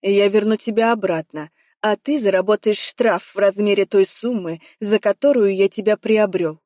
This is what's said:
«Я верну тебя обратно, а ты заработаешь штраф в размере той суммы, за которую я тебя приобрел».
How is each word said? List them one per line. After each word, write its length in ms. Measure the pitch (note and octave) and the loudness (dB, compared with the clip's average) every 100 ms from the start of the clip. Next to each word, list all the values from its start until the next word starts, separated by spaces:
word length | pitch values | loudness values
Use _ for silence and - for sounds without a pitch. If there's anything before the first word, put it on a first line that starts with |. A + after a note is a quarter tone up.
«Я 260 | D4 G3+ G3+ | 0 2 2
верну 280 | G#3+ G#3+ G#3+ | 2 0 -2
тебя 340 | - G#3+ A3+ | -2 0 0
обратно, 580 | A#3 F#3+ E3 - D3+ D3+ _ _ _ | 0 -2 -4 -6 -12 -14 _ _ _
а 160 | G#3+ G#3 | -4 -4
ты 240 | - D4 | -2 -2
заработаешь 560 | G#3 F#3+ F#3 G#3+ A3 G#3 | 0 0 0 0 0 -2
штраф 580 | - - A#3 F3 - | -6 -2 0 0 -4
в 40 | - | -2
размере 480 | G3+ G3 G#3 G3+ F#3+ | -2 0 0 0 2
той 180 | G3+ | 2
суммы, 560 | F#3+ - A#3 A#3 E3+ E3 - _ | 0 -2 -6 -6 -6 -10 -14 _
за 180 | G#3 G#3 | -2 0
которую 560 | G#3 G3+ C#4 C4+ G3+ | 0 0 2 2 2
я 160 | F#3+ G3 | 2 0
тебя 260 | - G3+ G#3 | 0 -2 -2
приобрел». 640 | - G#3+ G#3 F#3 E3 D#3+ | 0 2 2 0 -4 -6